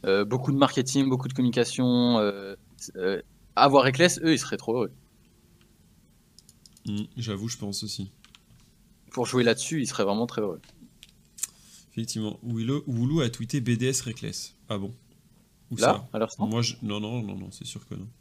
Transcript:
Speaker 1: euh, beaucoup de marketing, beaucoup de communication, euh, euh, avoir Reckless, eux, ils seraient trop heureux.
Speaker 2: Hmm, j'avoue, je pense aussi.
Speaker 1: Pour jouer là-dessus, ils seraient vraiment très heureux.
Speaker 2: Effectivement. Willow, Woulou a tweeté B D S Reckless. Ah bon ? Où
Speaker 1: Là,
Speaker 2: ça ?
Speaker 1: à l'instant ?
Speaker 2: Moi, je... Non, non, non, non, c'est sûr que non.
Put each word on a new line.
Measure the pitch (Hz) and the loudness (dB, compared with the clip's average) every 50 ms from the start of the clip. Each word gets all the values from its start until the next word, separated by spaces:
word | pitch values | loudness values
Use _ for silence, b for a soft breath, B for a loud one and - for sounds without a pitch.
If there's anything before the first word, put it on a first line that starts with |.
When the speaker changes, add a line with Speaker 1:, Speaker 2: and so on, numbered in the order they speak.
| - | 2
Speaker 1:
euh, | 95 95 98 104 | 2 2 2 2
beaucoup | 104 123 131 131 135 | 2 -2 -2 0 0
de | 135 | 4
marketing, | 139 143 135 - 139 127 131 - 143 135 | 4 4 4 4 0 -2 0 2 2 2
beaucoup | 135 127 127 131 131 | 2 2 0 -2 -6
de | 131 | -2
communication, | - 127 123 117 123 120 - - - 127 123 123 123 123 120 120 110 | 2 2 2 4 2 0 0 0 0 2 2 4 4 4 4 4 4
euh, | 107 104 98 101 98 98 98 - - _ - - - - - | 2 2 0 -4 -8 -12 -12 -14 -16 _ -20 -18 -18 -14 -8
euh, | 92 92 92 98 90 - _ _ _ _ - _ | -2 -2 0 0 -2 -6 _ _ _ _ -4 _
avoir | - 131 139 135 139 123 | 6 6 8 8 8 8
Reckless, | 135 131 131 170 180 175 - | 6 6 6 4 4 4 2
eux, | 160 165 160 | 2 2 2
ils | |
seraient | - - - - | 2 2 -4 -6
trop | - - - 113 | -6 -2 -2 0
heureux. | 127 113 - - - _ _ _ _ _ _ _ _ _ _ _ _ _ _ _ _ _ _ _ _ _ _ _ _ _ _ _ - _ - _ _ _ - - - _ | 0 -2 -4 -6 -14 _ _ _ _ _ _ _ _ _ _ _ _ _ _ _ _ _ _ _ _ _ _ _ _ _ _ _ -20 _ -20 _ _ _ -20 -20 -16 _
Speaker 2:
Hmm, | 113 101 104 107 - - | -6 -6 -6 -6 -8 -8
j'avoue, | 131 113 107 104 98 104 | -10 -6 -6 -6 -6 -6
je | 113 - | -8 -8
pense | - 107 101 101 - 107 | -8 -8 -8 -6 -6 -8
aussi. | 104 - - 98 95 - _ - - _ - _ _ - - - _ _ _ _ _ - _ _ - | -8 -8 -10 -10 -12 -14 _ -20 -20 _ -20 _ _ -20 -20 -20 _ _ _ _ _ -20 _ _ -10
Speaker 1:
Pour | - 131 120 | -4 -4 -4
jouer | 113 - 127 120 | 0 2 4 4
là-dessus, | 117 113 - - - 160 160 | 4 4 2 0 -4 -2 -2
ils | 127 | -2
seraient | 104 - - 104 | -2 0 0 0
vraiment | 98 101 107 120 | 0 2 0 -2
très | 123 - - | -2 -2 -4
heureux. | 107 98 82 - - - - - - - _ _ - - _ _ _ _ _ - - b b b b b b b b b _ | -4 -4 -4 -8 -14 -20 -20 -20 -20 -20 _ _ -20 -20 _ _ _ _ _ -10 -10 b b b b b b b b b _
Speaker 2:
Effectivement. | - 113 - - 113 110 107 - - - | -8 -8 -6 -6 -6 -6 -6 -6 -8 -8
Willow, | 120 117 113 113 117 139 147 147 | -6 -4 -4 -2 -2 -2 -4 -4
Woulou | - 123 113 120 131 151 165 | -4 -2 0 0 2 2 2
a | 139 117 | 0 0
tweeté | 120 - 117 117 - 147 | -2 -6 -8 -4 -4 -2
B | 120 123 120 | 0 0 0
D | 117 123 | 2 0
S | 131 135 - | 0 -2 -2
Reckless. | - 127 - - 110 107 98 - - - _ _ _ | -4 -6 -10 -8 -8 -8 -8 -10 -12 -14 _ _ _
Ah | - - | -8 -6
bon ? | 101 98 101 120 - _ _ _ _ _ _ _ _ _ _ _ _ _ _ | -6 -6 -8 -10 -14 _ _ _ _ _ _ _ _ _ _ _ _ _ _
Où | 117 | -2
Speaker 1:
Là, | 110 110 | 2 4
Speaker 2:
ça ? | 135 - - - - | 4 4 2 -2 -6
Speaker 1:
à | - 110 | -2 -2
l'instant ? | 113 110 - - 107 | -2 -2 -2 -4 -2
Speaker 2:
Moi, | 107 110 120 | 0 0 0
je... | 117 120 - - | 0 -2 -4 -6
Non, | - 104 104 104 | -6 -6 -4 -4
non, | 107 107 120 123 110 | -4 -6 -6 -6 -6
non, | 98 98 | -6 -8
non, | 95 95 98 | -8 -10 -12
c'est | 101 - - | -14 -14 -14
sûr | - - - - | -14 -14 -14 -14
que | _ 104 | _ -14
non. | 98 95 110 120 _ | -12 -12 -14 -18 _